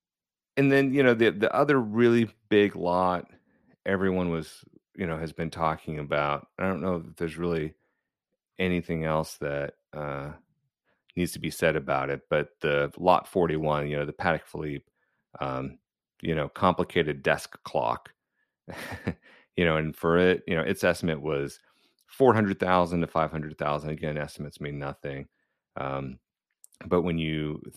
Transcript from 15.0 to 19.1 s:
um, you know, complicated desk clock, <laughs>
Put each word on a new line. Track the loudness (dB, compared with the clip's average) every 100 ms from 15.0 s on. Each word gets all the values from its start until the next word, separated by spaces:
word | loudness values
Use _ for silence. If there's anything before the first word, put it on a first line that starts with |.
| _ _ _ -10
um, | -6 -6 -8 -14 _ _ _ _
you | -4
know, | -4 -4
complicated | 0 0 2 0 0 -2 -2
desk | 0 -2 -4 -18
clock, | -8 -4 -2 -4 -10 _ _ _ _ _ -18
<laughs> | -14 -12 -10 -8